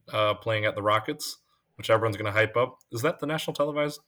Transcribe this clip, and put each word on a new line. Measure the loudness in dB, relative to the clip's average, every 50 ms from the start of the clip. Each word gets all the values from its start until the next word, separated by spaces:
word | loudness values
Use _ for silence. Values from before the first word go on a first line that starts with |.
| _ -6
uh, | -2 2 2 2 2
playing | 0 -2 -2 -2 0 0
at | 0 0
the | 0
Rockets, | 2 2 2 2 2 -2 -6 -6 -8 -10 -12 -12 _ _ _ _ _ _ _
which | -6 0 2
everyone's | 4 4 4 2 -2 -2
gonna | -4 0
hype | 2 2 2 2 2 2
up. | 0 0 -2 -8 _ _
Is | -6 -2
that | -2 -2 -2 -2
the | -4 -4
national | -4 -4 -4 -4 -2
televised | -2 -2 -2 0 -2 -2 -2 -4 -8 _